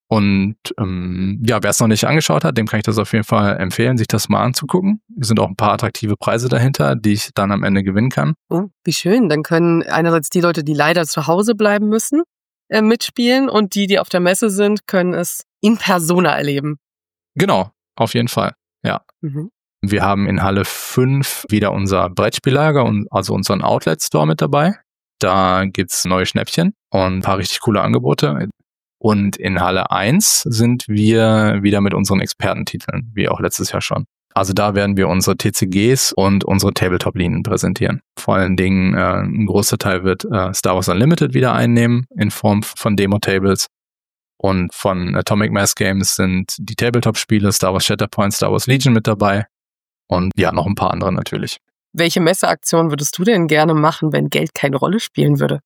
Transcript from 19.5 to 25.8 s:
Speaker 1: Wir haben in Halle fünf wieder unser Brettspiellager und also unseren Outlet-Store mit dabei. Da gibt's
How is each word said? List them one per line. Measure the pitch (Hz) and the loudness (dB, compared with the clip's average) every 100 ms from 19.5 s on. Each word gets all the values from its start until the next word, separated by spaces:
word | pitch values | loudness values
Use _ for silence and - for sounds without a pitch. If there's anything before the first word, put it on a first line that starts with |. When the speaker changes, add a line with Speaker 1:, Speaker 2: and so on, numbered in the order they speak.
| _ _ _ | _ _ _
Speaker 1:
Wir | 98 101 | -2 0
haben | 98 98 101 | 2 0 0
in | 95 | 0
Halle | 98 98 | 0 0
fünf | 95 - - - 131 139 135 - - | -2 -8 -4 0 0 0 -2 -6 -2
wieder | 107 101 | 0 0
unser | 95 98 95 90 | -2 0 0 0
Brettspiellager | 90 104 - 139 135 156 147 117 | 0 -2 0 0 2 2 2 2
und | 104 - | 0 -2
also | 104 95 | -4 -2
unseren | 104 95 98 | -2 -2 0
Outlet-Store | - - - 160 - 151 151 | 0 0 -2 -4 -2 0 0
mit | 160 | 0
dabei. | 156 143 165 208 _ _ _ _ | 0 2 0 -2 _ _ _ _
Da | 98 95 95 92 95 | 0 2 2 2 0
gibt's | 92 | -2